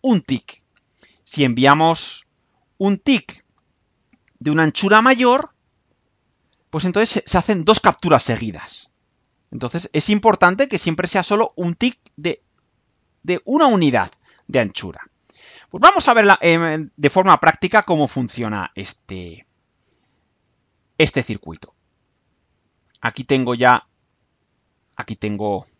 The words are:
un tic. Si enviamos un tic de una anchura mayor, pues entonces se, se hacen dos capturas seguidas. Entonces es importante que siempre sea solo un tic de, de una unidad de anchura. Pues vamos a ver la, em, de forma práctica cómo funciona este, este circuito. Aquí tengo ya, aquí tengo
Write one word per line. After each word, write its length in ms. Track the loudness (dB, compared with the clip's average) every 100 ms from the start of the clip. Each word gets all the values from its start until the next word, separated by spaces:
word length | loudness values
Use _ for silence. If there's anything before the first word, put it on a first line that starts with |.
un 200 | 0 0
tic. 420 | 0 -8 -8 -20 _ _ _ _ _ _
Si 200 | -14 -2
enviamos 840 | -2 2 2 4 2 0 -6 -12 _ _ _ _ _ _
un 180 | -4 -2
tic 480 | 0 -2 -2 -20 _ _ _ _ _ _ _ _ _ _
de 100 | -2
una 140 | 0
anchura 400 | 0 0 2 4
mayor, 500 | 4 2 2 0 -4 _ _ _ _ _ _ _ _ _ _ _ _
pues 140 | -6 -2
entonces 240 | -2 -2
se, 140 | -2 -2
se 80 | -2
hacen 260 | 0 -2
dos 160 | 2 4
capturas 440 | 2 0 0 0
seguidas. 640 | 2 -4 -6 -10 -18 -20 _ _ _ _ _ _ _
Entonces 380 | -10 -8 -8 -4
es 160 | -4 0
importante 580 | 2 2 4 2 2 -2
que 120 | -2
siempre 280 | -2 -4 -2
sea 140 | -4
solo 300 | -2 -2 -2 -4
un 200 | -6 -2
tic 240 | -4 -4 _ -10
de, 260 | -8 -8 _ _ _ _ _ _ _ _
de 180 | -8 -6 -2
una 220 | 2 2
unidad 440 | 4 2 0 -4 _ _ _ -4
de 120 | -2
anchura. 520 | -2 -6 -12 -16 -20 _ _ _ -20 -20 _
Pues 100 | 2
vamos 280 | 4 4 2
a 80 | 4
ver 100 | 4
la, 140 | 4
em, 480 | 4 2 0 -4 -8 -2
de 140 | 0
forma 280 | 2 4 4
práctica 440 | 4 0 0 0
cómo 240 | 2 -2 -2
funciona 640 | -4 -8 -6 -6 -6 -8
este, 720 | -10 -14 -14 -16 -16 -16 -20 _ _ _ _ _ _ _ _ _ _ _ _ _ _ _ -2
este 240 | 0 0
circuito. 540 | -6 -10 -12 -18 -20 _ _ _ _ _ _ _ _ _ _ _ _ _
Aquí 240 | -10 -10
tengo 300 | -4 -2 -2
ya, 340 | 2 4 4 0 _ _ _ _ _ _ _ _ _ _ -20
aquí 200 | -16 -10
tengo 520 | -8 -6 -6 -6 -10